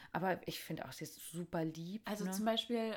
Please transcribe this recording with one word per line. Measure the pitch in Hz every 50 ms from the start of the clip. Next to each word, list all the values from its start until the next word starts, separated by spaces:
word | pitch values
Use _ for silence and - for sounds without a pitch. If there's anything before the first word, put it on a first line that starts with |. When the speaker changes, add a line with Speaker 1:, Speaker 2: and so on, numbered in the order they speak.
| - -
Speaker 1:
Aber | - - 175 190 175 185 -
ich | - - -
finde | - - 165 - -
auch, | -
sie | - - 156
ist | 151 - - - -
super | - 170 175 - - 170 160
lieb, | 160 156 160 165 175 196 220 -
Speaker 2:
Also | 196 208 208 202
Speaker 1:
ne? | 190
Speaker 2:
zum | 185 196 214
Beispiel, | 226 226 226 - - 240 226 226 220 214